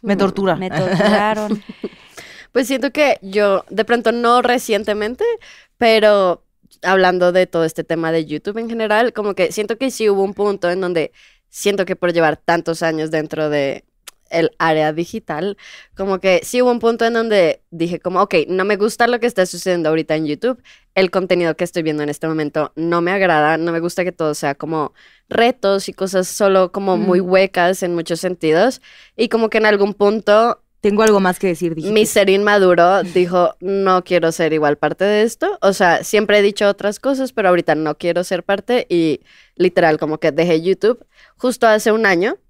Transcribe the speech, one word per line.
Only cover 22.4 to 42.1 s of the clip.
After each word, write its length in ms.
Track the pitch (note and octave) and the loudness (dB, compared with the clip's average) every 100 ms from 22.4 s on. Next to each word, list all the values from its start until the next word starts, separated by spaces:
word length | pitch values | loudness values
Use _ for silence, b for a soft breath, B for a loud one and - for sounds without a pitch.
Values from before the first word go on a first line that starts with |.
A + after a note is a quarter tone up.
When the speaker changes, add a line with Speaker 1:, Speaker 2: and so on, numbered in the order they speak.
| D3+ D#3 D3+ - | -4 -4 -6 -4
Speaker 3:
no 260 | E3 E3+ | -2 0
me 100 | E3+ | 0
agrada, 460 | G3 F#3+ D#3 D3+ D#3+ | 0 2 2 2 0
no 140 | E3+ | -2
me 80 | E3 | -4
gusta 240 | E3+ E3+ | -6 -4
que 80 | F3+ | -6
todo 220 | F3+ D#3 | -4 -4
sea 220 | D3+ D3+ C#3 | -2 -4 -6
como 380 | D3 D#3+ D3 b b b _ | -6 -6 -6 b b b _
retos 580 | - A#3 B3+ G3+ G3 F#3+ | 0 0 0 0 -2 -4
y 40 | |
cosas 340 | - F#3+ F#3+ F#3 | -8 -4 -2 -4
solo 440 | - G3+ F#3+ F#3 | 0 2 2 2
como 260 | G3+ G3 F#3 | -2 -2 0
Speaker 1:
Mm. 40 | |
Speaker 3:
muy 180 | G#3 F3+ | 2 0
huecas 640 | F3+ F#3 F#3+ - F3 F#3+ | 2 2 2 2 0 0
en 100 | F3+ E3+ | -2 -4
muchos 240 | E3 E3+ | -4 -4
sentidos", 600 | F#3 F3+ D#3+ D#3+ A3+ C4 B B B - | -4 -4 0 2 2 -2 B B B -6
y 140 | - | -2
como 200 | A3+ A3 | 0 0
que 100 | A3 | 2
en 60 | G#3+ | 2
algún 260 | G#3 G3+ | 2 0
punto 680 | G3+ G3+ A3 G3+ G#3 A#3 - _ _ | 2 0 0 2 4 4 -2 _ _
Speaker 1:
Tengo 200 | G#3 G3+ | -2 2
algo 160 | A3 G3+ | 4 4
más 200 | F#3+ F3+ | 2 0
que 80 | F#3+ | -2
decir, 260 | E3+ F3 | -2 -4
dijiste. 180 | D#3+ E3+ | -4 -2
Speaker 3:
mi 120 | G#3+ G#3+ | 0 2
ser 240 | - G3 | 2 2
inmaduro 720 | F#3+ G#3 G#3 F#3 F3 F3 G3 | 2 2 4 4 6 4 4
dijo, 520 | F3+ F3 F3+ F3+ F3 - | 0 0 0 2 0 -2
"No 420 | F3+ G3 F#3+ F#3 | -6 -2 2 0
quiero 280 | F3+ F3+ E3 | 2 0 0
ser 220 | E3 E3 | 0 -2
igual 240 | D#3 D3+ D3 | 0 0 0
parte 280 | D3+ D#3 F#3+ | -2 -2 0
de 180 | G#3 | 2
esto". 340 | A3+ - F4 G4+ | 0 -2 -6 0
O 120 | G3 | 0
sea, 300 | F#3+ F#3 E3 | 2 2 2
siempre 340 | - G#3 G#3+ G#3 | 0 -2 2 4
he 40 | |
dicho 240 | G3+ G3+ G3+ | 2 2 0
otras 300 | G3+ G3 G#3 | 0 -4 -4
cosas, 320 | B3+ C4+ C4 | -4 -2 -4
pero 160 | - G3 | 0 2
ahorita 240 | F3 E3+ D3+ | 2 2 0
no 220 | D#3 D3+ | -2 -4
quiero 260 | F3 F3 | -4 -4
ser 200 | F3+ F3+ | -4 -6
parte 420 | - G3 - B3 - | -4 -6 -2 -2 0
y 320 | F3 E3 D3 b b b _ | 0 0 -2 b b b _
literal 420 | F3+ F3+ E3+ D#3 | 0 2 2 2
como 220 | D3+ D#3 | -2 -2
que 120 | E3 | -2
dejé 300 | C#3+ E3+ D#3+ | 0 2 2
YouTube 420 | E3+ F#3+ G#3 B3 _ b b b | 0 0 0 -2 _ b b b
justo 280 | B3+ A#3+ A#3 | -4 0 2
hace 260 | G#3+ G#3+ | 2 2
un 140 | G#3+ | 2
año 320 | A3 | 2